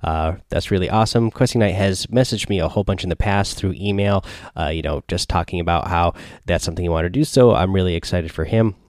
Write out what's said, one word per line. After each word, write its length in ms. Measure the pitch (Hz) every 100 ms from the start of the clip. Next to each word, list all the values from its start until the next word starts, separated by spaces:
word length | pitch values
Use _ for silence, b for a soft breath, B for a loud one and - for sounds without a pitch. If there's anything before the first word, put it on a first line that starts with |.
Uh, 320 | 82 80 80 90 -
that's 200 | 80 -
really 200 | 98 90
awesome. 400 | 110 110 117 117
Questing 300 | - 127 120
Knight 140 | 107
has 300 | 90 98 95 -
messaged 440 | 117 127 110 -
me 80 | 98
a 100 | 80
whole 160 | -
bunch 180 | 98 98
in 60 | 90
the 80 | 85
past 400 | - 98 101 -
through 160 | 95 92
email, 460 | 101 101 101 98 - B B -
uh, 100 | 80
you 160 | 80
know, 200 | 76 76 -
just 220 | 90 -
talking 300 | 95 85 90
about 280 | 85 85 -
how 240 | 87 85 - B B
that's 200 | - 82
something 180 | - 85
he 60 | 87
wanted 240 | 82 85
to 40 | 110
do. 40 |
So 300 | 151 - 123
I'm 180 | 107 92
really 220 | 95 92
excited 360 | 85 - 90 80
for 140 | -
him. 300 | 80 113 113 95